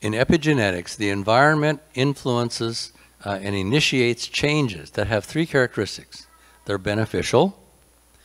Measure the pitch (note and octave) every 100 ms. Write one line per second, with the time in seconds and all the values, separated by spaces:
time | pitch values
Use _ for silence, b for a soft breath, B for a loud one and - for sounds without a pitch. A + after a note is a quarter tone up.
0 | A2 G#2+ C3 F3 D3+ C#3 G2+ F2+ - -
1 | G2+ G2 G2 A#2+ D3 D#3 D3+ C#3+ - -
2 | C#3 C3+ C3+ A#2+ A#2 - A#2 A#2+ - b
3 | b b G2+ G2 G2+ G2+ F#2+ D3 - C3+
4 | A#2+ A#2 - - D3 D3+ C3 E2+ D2 -
5 | G2+ G#2+ - D#3 E3+ C#3 A#2+ - G2 -
6 | - - - _ b b - G2+ G2 G#2
7 | G#2+ F#2 - A#2 F#3+ - - _ _ _
8 | _ b